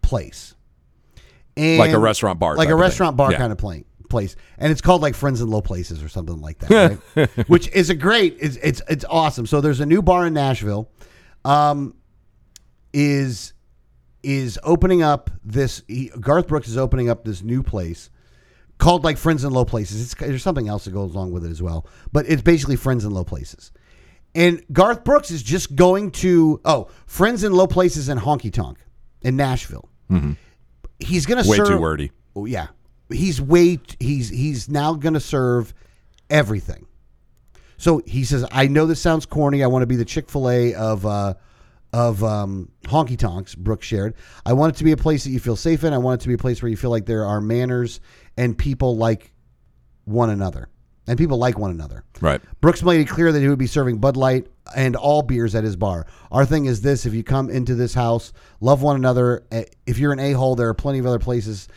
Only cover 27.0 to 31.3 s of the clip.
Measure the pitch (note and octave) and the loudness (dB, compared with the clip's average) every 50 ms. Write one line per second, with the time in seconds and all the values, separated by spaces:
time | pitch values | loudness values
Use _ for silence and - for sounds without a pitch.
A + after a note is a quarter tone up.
27 | - - - - F#3 A3 B3 G#3 F#3+ G#3 F#3+ F3+ F#3+ - - F3 F#3 F3 - D#3 | -20 -16 0 2 2 2 2 0 -2 2 4 4 4 4 4 2 2 2 0 -2
28 | C#3+ C3 E3 B2 F#2+ C#3+ D3 B2+ - A2 - A2+ F2 B1 B1+ - - - _ - | -4 -4 -4 -2 0 -2 -2 -2 -2 -4 -4 -4 -6 -6 -10 -18 -20 -20 _ -20
29 | - - _ _ - B2 C3 C3+ C#3+ C3+ B2+ B2 - - - - - - _ _ | -20 -20 _ _ -4 -2 0 0 0 0 -2 -4 -6 -8 -14 -16 -16 -20 _ _
30 | _ _ F#2+ F2 C#2+ D2 D2 - _ _ _ _ _ _ _ _ - - _ _ | _ _ 0 0 0 0 -4 -6 _ _ _ _ _ _ _ _ -20 -20 _ _
31 | - - F3 F3+ C#3 C3+ | -6 -2 -2 -2 0 0